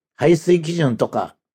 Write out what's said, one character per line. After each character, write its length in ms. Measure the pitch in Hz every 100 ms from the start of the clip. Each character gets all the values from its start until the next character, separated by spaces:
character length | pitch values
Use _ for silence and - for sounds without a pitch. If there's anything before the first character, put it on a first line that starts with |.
| _
排 220 | - 147 170
水 240 | - 180
基 100 | 156
準 220 | 170 143 113
と 120 | 117
か、 280 | 113 90 - _